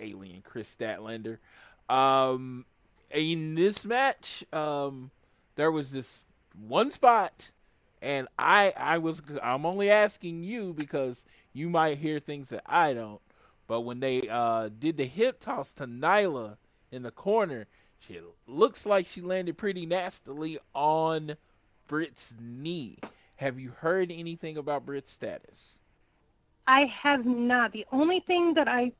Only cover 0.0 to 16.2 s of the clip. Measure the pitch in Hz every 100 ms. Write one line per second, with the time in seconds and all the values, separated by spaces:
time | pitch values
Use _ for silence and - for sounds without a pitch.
0 | 110 98 95 90 - 120 104 - 113 95
1 | 110 113 110 113 _ - - _ - 131
2 | 135 135 131 127 131 123 - _ _ _
3 | _ 147 156 165 156 160 196 202 202 240
4 | 269 - - - - 156 151 143 139 135
5 | 131 - _ _ _ - 156 156 135 135
6 | - - - _ _ - 110 151 269 -
7 | 254 226 180 - - _ _ _ _ _
8 | 135 139 131 - 160 196 196 - 139 165
9 | 160 160 147 147 120 131 165 190 202 214
10 | 208 - 170 165 175 233 190 151 143 143
11 | 131 123 - _ _ 131 170 165 156 139
12 | 160 151 151 147 131 120 - 165 156 120
13 | 110 104 _ _ _ _ - 117 120 123
14 | 131 127 113 120 117 113 110 110 151 151
15 | 131 156 254 254 - 247 135 - 127 120
16 | 156 208